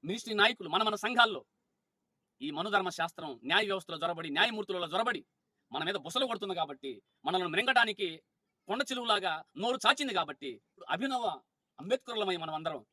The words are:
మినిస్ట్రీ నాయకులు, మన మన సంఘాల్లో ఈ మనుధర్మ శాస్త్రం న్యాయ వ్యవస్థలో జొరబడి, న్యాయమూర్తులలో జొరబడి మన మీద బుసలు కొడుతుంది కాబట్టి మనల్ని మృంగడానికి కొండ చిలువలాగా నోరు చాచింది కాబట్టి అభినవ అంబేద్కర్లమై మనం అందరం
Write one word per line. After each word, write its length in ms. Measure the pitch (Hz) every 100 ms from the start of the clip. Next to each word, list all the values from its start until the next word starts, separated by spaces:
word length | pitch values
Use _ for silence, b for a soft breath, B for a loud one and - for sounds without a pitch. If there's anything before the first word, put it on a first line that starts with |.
| 151
మినిస్ట్రీ 260 | 220 226 214
నాయకులు, 280 | 208 233 175
మన 80 | 170 220
మన 80 | 208
సంఘాల్లో 380 | 214 240 226 180 - _ _ _ _ _ _ _ _ _
ఈ 100 | 139 151
మనుధర్మ 320 | 196 202 185 -
శాస్త్రం 300 | 170 - 160 123 123
న్యాయ 140 | 175 214
వ్యవస్థలో 280 | 190 - 165
జొరబడి, 260 | 165 165 165 147
న్యాయమూర్తులలో 500 | 220 220 196 185 170
జొరబడి 280 | 175 233 202 - _ _ _ _
మన 80 | 131 160
మీద 80 | 196 147
బుసలు 240 | 233 262
కొడుతుంది 240 | 226 196 180
కాబట్టి 320 | 156 139 139 113 _ _ 143
మనల్ని 240 | 185 180
మృంగడానికి 540 | 160 247 247 233 202 185 160 _ _ _ _ _
కొండ 140 | 220 285
చిలువలాగా 440 | 254 233 208 185 160 160 -
నోరు 160 | 214 254
చాచింది 300 | 214 277 285 185
కాబట్టి 300 | 156 139 135 113 _ _ -
అభినవ 320 | 165 269 262 226 143 _ _ _ _
అంబేద్కర్లమై 540 | 156 254 - 233 202 180
మనం 120 | 160 156
అందరం 220 | 160 147 110